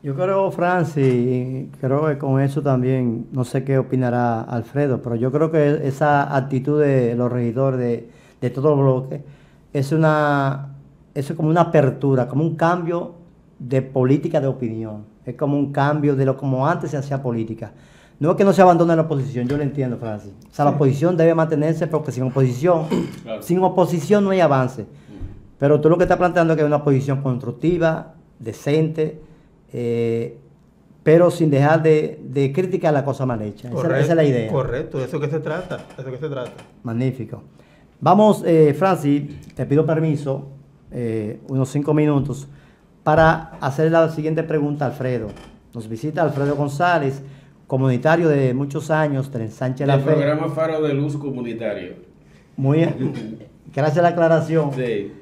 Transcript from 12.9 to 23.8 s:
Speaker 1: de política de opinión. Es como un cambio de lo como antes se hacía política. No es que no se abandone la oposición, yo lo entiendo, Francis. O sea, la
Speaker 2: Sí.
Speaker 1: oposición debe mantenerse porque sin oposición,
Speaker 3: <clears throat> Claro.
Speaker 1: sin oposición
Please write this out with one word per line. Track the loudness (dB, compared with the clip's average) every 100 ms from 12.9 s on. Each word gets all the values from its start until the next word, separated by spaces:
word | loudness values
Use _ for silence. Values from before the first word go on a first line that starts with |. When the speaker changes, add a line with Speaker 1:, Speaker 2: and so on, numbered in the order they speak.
| -4 -6 -14 -20 _ _ _
Speaker 1:
de | -4 -2
política | -2 0 2 2 2 -2
de | -2
opinión. | -4 -6 -6 -8 -10 -16 _ -14
Es |
como | -6 -2 0
un | -2
cambio | 0 0 2 0 2
de |
lo | 0
como | 0 -2 -2 0
antes | -2 -4
se | -6
hacía | -6 -4
política. | -4 -4 -4 -8 -12 -16 -20 -20 _ _
No | 0
es | 2
que |
no | 4
se | 8
abandone | 8 8 4 2
la |
oposición, | 2 -2 -2 -4 -2
yo | -2
lo |
entiendo, | -2 -2 -4 -4
Francis. | -8 -10 -12 -20 -20
O |
sea, | 0
la | 0
Speaker 2:
Sí. | 4
Speaker 1:
oposición | 2 2 0 4
debe | 4
mantenerse | 4 2 0 0 0 -2
porque | -2 -4
sin | -4
oposición, | -2 2 2 2 2 2 0 -4
Speaker 3:
<clears throat> | -4 -10
Claro. | -12 -12
Speaker 1:
sin | -2 2
oposición | 2 2